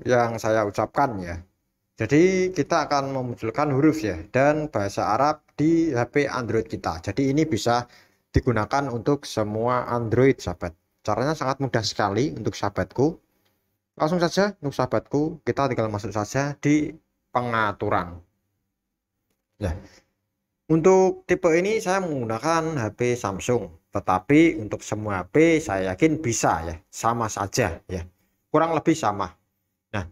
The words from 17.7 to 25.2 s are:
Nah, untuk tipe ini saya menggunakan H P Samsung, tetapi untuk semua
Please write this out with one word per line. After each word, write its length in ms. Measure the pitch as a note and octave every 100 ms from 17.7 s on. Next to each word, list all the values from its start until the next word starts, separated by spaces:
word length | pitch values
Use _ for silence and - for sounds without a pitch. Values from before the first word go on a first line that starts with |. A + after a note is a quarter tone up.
| G2 G#2+ G2+ F2 E2+ - _ _ _ _ _ _ _ _ _ _ _ _ _
Nah, 160 | G2+ E2+ - - _ _ _ _ _ _ -
untuk 560 | D#3+ E3 F#3+ F#3+ F#3 -
tipe 240 | F3+ F3
ini 320 | D#3+ F#3+ A3
saya 160 | F3+ F#3+ F3+
menggunakan 720 | C#3+ A#2 A2+ C#3+ E3 D#3+ D#3
H 160 | G#2+
P 240 | - B2 A#2+
Samsung, 560 | G#2 F#2+ - A#2+ F#2+ - _
tetapi 720 | - - F#2 - D3 E3 D#3+
untuk 240 | G#2+ - -
semua 400 | G#2+ G#2+ G2